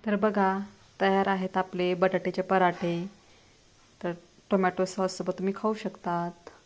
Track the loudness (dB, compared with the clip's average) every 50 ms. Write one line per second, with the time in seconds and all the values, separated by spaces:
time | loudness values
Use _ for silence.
0 | 0 0 0 2 2 2 4 4 2 2 2 0 -4 -8 -14 -20 -20 -20 _ _
1 | 2 4 4 4 4 2 0 0 -2 -2 0 -2 -2 -2 -2 -2 0 0 2 2
2 | 2 2 2 0 -2 -2 -4 -4 -2 2 4 4 4 4 2 0 -2 -2 -2 -2
3 | -6 -8 -12 -18 -20 -20 -20 -20 _ -20 -20 _ _ _ -20 _ _ _ _ _
4 | -8 -8 -8 -8 -14 -20 _ -20 _ _ 2 2 2 2 2 0 -2 -2 0 -2
5 | -2 -2 -2 -4 -6 -6 -4 -2 -2 -4 -4 -2 -2 -2 -4 -2 -6 -8 -10 -6
6 | -6 -4 -2 -2 -4 -6 -8 -12 -20 -20 -20 -20 _